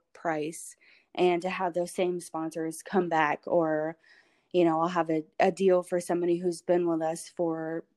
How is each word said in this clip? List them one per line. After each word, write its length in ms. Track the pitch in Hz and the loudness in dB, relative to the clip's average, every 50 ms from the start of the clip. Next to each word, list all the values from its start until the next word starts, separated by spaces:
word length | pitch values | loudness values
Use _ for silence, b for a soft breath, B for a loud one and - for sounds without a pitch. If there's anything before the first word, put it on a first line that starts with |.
| _ _ - | _ _ -16
price 600 | - - 170 160 151 151 160 180 - - - - b b b b b b b b | -8 -6 -4 -4 -4 -4 -6 -8 -12 -16 -18 -20 b b b b b b b b
and 280 | - 180 180 175 170 | 2 2 2 2 2
to 80 | 180 185 | -2 -4
have 240 | 185 185 185 175 165 | -4 -2 -2 -2 0
those 180 | 175 175 175 | -2 -4 -2
same 280 | - - 180 180 180 175 | -2 -2 -2 0 -2 -4
sponsors 640 | - - - 160 160 160 - 165 160 165 160 - | -8 -8 -8 -8 -6 -6 -6 -6 -6 -6 -8 -10
come 260 | - - - 185 175 170 | -8 -2 0 0 0 2
back, 340 | 165 160 151 147 151 - _ | 2 2 2 2 0 -4 _
or, 500 | - - 175 160 156 156 151 156 160 165 b b b b b b b b b b b | 0 2 2 2 2 0 0 -2 -4 -6 b b b b b b b b b b b
you 120 | - 180 170 | 2 2 4
know, 160 | 165 160 160 | 4 4 2
I'll 60 | 165 180 | 0 0
have 220 | 180 170 160 160 | 0 0 0 0
a, 140 | 160 156 156 - _ - | 0 -2 -2 -4 _ 2
a 120 | 175 190 | 2 2
deal 300 | 170 190 196 190 180 180 | 2 4 4 4 4 4
for 180 | 180 - 185 175 | 2 0 -2 -4
somebody 380 | - - 175 175 170 175 170 175 | -2 -2 -2 0 0 0 0 0
who's 240 | 185 180 165 - | 0 -2 -4 -2
been 260 | - - 180 175 175 170 | 0 0 2 2 2 2
with 140 | 165 160 | 0 0
us 260 | 160 160 165 - - - | 0 -2 -4 -4 -8 -10
for, 560 | - - 175 165 160 165 160 160 165 165 - _ _ | -6 -2 -2 -2 -2 -4 -6 -6 -8 -8 -10 _ _